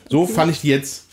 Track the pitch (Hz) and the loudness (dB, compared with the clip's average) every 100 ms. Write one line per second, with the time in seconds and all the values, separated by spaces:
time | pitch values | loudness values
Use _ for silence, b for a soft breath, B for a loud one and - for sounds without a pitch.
0 | - 143 180 175 160 151 147 139 139 - | -2 0 2 0 0 0 0 0 -2 -14
1 | - | -18